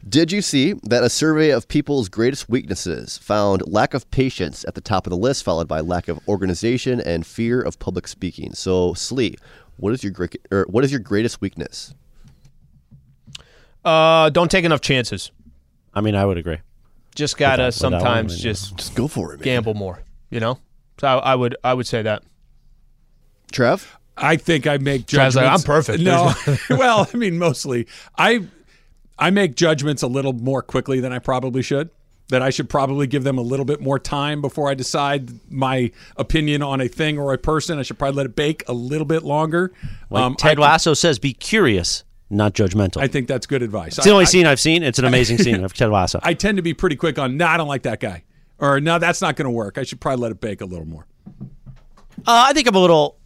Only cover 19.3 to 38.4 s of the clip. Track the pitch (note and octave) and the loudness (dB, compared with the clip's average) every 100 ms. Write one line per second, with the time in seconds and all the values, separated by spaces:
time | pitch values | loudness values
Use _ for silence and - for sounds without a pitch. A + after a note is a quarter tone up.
19.3 | C#2+ C3+ B2 A2+ G#2+ F#2+ F2+ - - - | -6 -2 -2 -2 -4 -6 -10 -18 -20 -10
20.3 | A#2+ A2+ C3 _ _ _ - C#3 C3 C3+ | -4 -4 -6 _ _ _ -6 0 0 2
21.3 | C3 B2 A#2+ B2+ B2+ A#2+ A#2+ A2 G#2 _ | 2 0 -2 -2 -2 -2 -4 -2 -4 _
22.3 | _ _ _ _ _ _ _ _ _ _ | _ _ _ _ _ _ _ _ _ _
23.3 | _ _ - A#2+ F#3 - - _ - C3+ | _ _ 0 2 2 -4 -20 _ -4 0
24.3 | D#3+ - D#3+ D3+ C#3+ C3+ C#3 - D3 C3+ | 0 2 0 0 -2 -2 -4 0 4 4
25.3 | B2+ B2+ E3+ D3 D3 D3+ C#3 F3 F3 F3 | 4 4 4 4 2 2 0 2 4 4
26.3 | D3+ - C#3 - B3 B3+ A3 F#3 A#3+ A3 | 2 0 -2 0 2 4 4 2 0 -2
27.3 | E3+ F3 C3 D3 A#2+ A#2 - - - F#3 | 0 0 0 -4 -4 -4 -12 -18 0 2
28.3 | A#3+ F3 - _ _ _ _ - - D#3 | 2 -2 -16 _ _ _ _ -20 -2 2
29.3 | G3+ F#3+ B2+ E3 D#3 C#3+ C#3 C3+ B2+ C3+ | 4 2 2 2 2 0 -2 -2 -2 -4
30.3 | B2+ B2 C3+ - - B2+ C3 B2+ B2 C3 | -4 -2 -4 -2 -4 -2 -2 -2 -6 -4
31.3 | C3 C3 B2+ B2 C#3 - _ _ _ _ | -2 -2 -4 -2 -2 -4 _ _ _ _
32.3 | B2+ C3 C3 C3 D3 C3+ C#3 C#3 C#3+ C3 | 0 0 -2 -2 0 0 0 -2 0 -2
33.3 | C3 A#2+ C3+ C3 D3 C3+ C3+ - C#3+ C#3+ | -2 -2 -4 -2 -4 -2 -4 -2 -4 -4
34.3 | D3+ C#3+ - C#3+ C#3 B2 D#3 C#3+ C#3+ B2 | -4 -6 -4 -4 -2 -4 -2 -2 -2 -6
35.3 | A#2+ - C3+ C3 C3 A#2+ - - - C#3 | -16 -12 -4 -2 0 -2 -4 -20 -8 -2
36.3 | D#3+ D3+ D3 C#3+ C3+ B2+ - D#3 D3 C#3 | 0 2 -2 -2 -2 -4 -2 -4 -2 -4
37.3 | C3 - D#3 C#3+ D#3 C3 - C#3 C#3 C3+ | -2 0 -2 -2 -6 -6 -4 -4 -2 -4
38.3 | A2 | -2